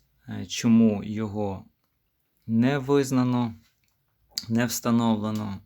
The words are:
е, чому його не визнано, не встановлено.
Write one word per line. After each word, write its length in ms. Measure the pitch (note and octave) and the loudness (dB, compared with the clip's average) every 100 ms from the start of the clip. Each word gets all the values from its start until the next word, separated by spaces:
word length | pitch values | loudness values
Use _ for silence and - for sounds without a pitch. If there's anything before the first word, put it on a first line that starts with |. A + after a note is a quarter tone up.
| _ _ - | _ _ -14
е, 180 | G#2+ G2+ | -12 -10
чому 580 | - A#2+ A2+ A2+ G2+ | -2 4 6 6 2
його 600 | G#2 G#2+ G#2+ G#2 G2+ F#2 - _ _ _ _ _ _ _ - | -4 -6 -6 -4 -6 -6 -14 _ _ _ _ _ _ _ -2
не 300 | A2+ B2 C#3+ | 2 2 0
визнано, 760 | C3 C#3+ C3 B2+ B2 B2 A#2 - _ _ _ _ _ _ _ - - | 2 2 2 0 2 0 -2 -8 _ _ _ _ _ _ _ -12 -2
не 180 | A#2 A#2+ | 0 0
встановлено. 920 | - B2 A#2 A#2 G#2+ G#2+ G#2+ G#2 G2 | -2 0 2 2 0 -2 -6 -6 -10